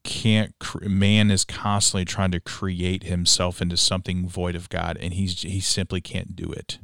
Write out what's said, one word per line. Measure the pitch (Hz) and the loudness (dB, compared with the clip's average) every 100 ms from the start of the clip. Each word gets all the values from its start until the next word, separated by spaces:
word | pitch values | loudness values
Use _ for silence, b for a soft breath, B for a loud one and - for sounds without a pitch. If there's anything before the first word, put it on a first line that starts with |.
can't, | - - 110 107 98 - | -4 0 4 4 2 -6
cr-, | - - 101 | -10 -6 0
man | 98 98 107 104 | 4 6 6 6
is | 95 - | 4 0
constantly | - 104 101 - 98 | -2 0 2 2 0
trying | 90 - 95 | -2 0 0
to | 87 | 0
create | - - 98 90 90 92 | -6 -6 -4 -2 -2 -2
himself | 87 87 85 - 90 - | -2 0 2 2 2 0
into | 90 87 | -2 2
something | - 95 95 90 90 | 2 0 -2 -2 -2
void | 90 90 | -2 -2
of | 85 87 | -4 -6
God, | 87 85 - | -4 -4 -4
and | 90 | -6
he's, | 87 95 87 | -2 -2 -2
he | 87 95 | -4 -2
simply | - - 92 92 | 0 0 0 -4
can't | - 92 - 90 | -4 -8 -8 -8
do | 82 | -8
it. | - - - | -8 -10 -12